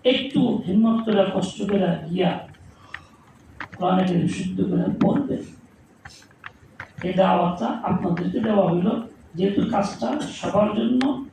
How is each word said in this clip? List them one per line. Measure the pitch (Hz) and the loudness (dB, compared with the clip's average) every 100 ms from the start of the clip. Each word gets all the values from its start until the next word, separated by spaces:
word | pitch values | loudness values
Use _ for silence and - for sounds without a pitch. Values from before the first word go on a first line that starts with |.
একটু | 247 262 277 294 240 - 175 | 2 0 0 0 2 0 0
হিম্মত | 196 226 226 220 | 2 4 2 2
করে, | 202 185 180 | 2 2 0
কষ্ট | - - 202 | -4 -6 -2
করে | 196 170 160 156 | 0 2 -2 -4
গিয়া | 180 175 - - - - - - - - - - - - - - - | 0 0 -2 -10 -20 -20 -20 -18 -18 -18 -20 -20 -20 -20 -18 -18 -4
কোরআন | 180 185 | 0 2
কারীম | 180 170 - | 2 2 0
শুদ্ধ | - - 190 185 | -2 -6 -2 0
করে | 175 - - | 0 0 2
পড়বেন। | - - - - - - - - _ _ - - - _ - - - - - - | 2 2 -2 -6 -8 -18 -20 -20 _ _ -20 -20 -20 _ -20 -20 -20 -20 -20 -10
এই | 175 | -4
দাওয়াতটা | 185 185 180 175 - 233 - - | 2 4 4 2 -2 -4 -4 -2
আপনাদেরকে | 180 180 170 180 240 | -2 0 -2 -2 -2
দেওয়া | 220 208 170 | 2 4 4
হইল, | 175 196 233 - - - 165 | 2 0 -2 -6 -18 -14 -2
যেহেতু | 196 202 - | 0 2 0
কাজটা | 202 202 - 233 294 | 0 -2 -4 -4 -4
সবার | - - 175 190 214 214 | -6 -8 -2 2 2 2
জন্য | 226 254 269 269 - | 0 2 2 -2 -8